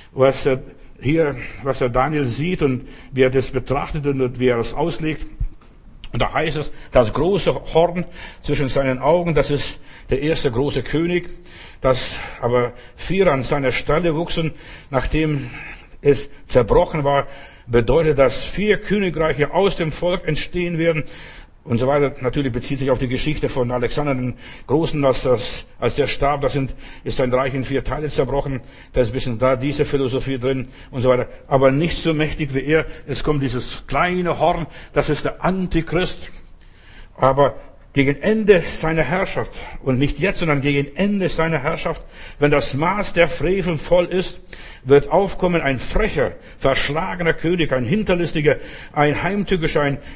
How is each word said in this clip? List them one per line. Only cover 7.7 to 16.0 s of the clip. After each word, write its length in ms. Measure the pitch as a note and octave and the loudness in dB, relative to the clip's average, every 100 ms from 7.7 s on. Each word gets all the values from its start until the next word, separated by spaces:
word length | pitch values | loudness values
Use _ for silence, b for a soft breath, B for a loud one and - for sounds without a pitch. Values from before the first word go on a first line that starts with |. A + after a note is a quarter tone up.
Horn 320 | D#3+ F3 F3+ - B B B | 2 2 0 -8 B B B
zwischen 260 | - C3+ C3 | -2 0 2
seinen 300 | C#3 C3+ B2+ | 0 0 2
Augen, 360 | C#3 F3+ E3+ | 2 2 4
das 160 | D3 C3+ | 2 2
ist 260 | C#3+ - - B B - | -2 -4 -10 B B -2
der 100 | B2+ | 0
erste 300 | D3+ D#3+ C#3+ | 0 0 0
große 320 | A#2 C#3+ B2+ | 0 0 -2
König, 480 | - D3 E3+ F3 - - B B B B | -2 -2 0 -2 -4 -12 B B B B
dass 380 | C3 B2 - - B B | 2 2 -2 -8 B B
aber 300 | A#2+ B2 A#2+ B B - | 0 2 0 B B -10
vier 320 | - G3 F3+ | -2 2 4
an 160 | C3+ | 2
seiner 280 | A#2 C#3+ C3 | 0 0 0
Stelle 440 | - - D#3 E3+ D3+ | 0 0 2 2 0
wuchsen, 360 | F3 E3+ D#3+ B B B B | -2 -2 -2 B B B B
nachdem 580 | C3 - D#3 D#3 C#3+ A#2+ B B B B - | -2 0 0 0 -2 -4 B B B B 2